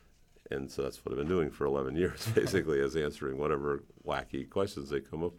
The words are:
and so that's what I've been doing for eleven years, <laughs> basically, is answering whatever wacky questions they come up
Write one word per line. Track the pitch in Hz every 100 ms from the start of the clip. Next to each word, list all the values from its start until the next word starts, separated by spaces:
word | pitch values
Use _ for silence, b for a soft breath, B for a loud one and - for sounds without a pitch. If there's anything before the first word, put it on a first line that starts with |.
| b b - - -
and | 69 67
so | -
that's | 67 -
what | -
I've | 64
been | 76
doing | 92 73
for | -
eleven | 71 69 65 76
years, | 90 - -
<laughs> |
basically, | 113 - 92 76 69
is | 69
answering | 78 73 - 69 65
whatever | 73 71 73 71 - - 73
wacky | 69 64 67 65
questions | 98 98 76 69
they | 69
come | - 78
up | 85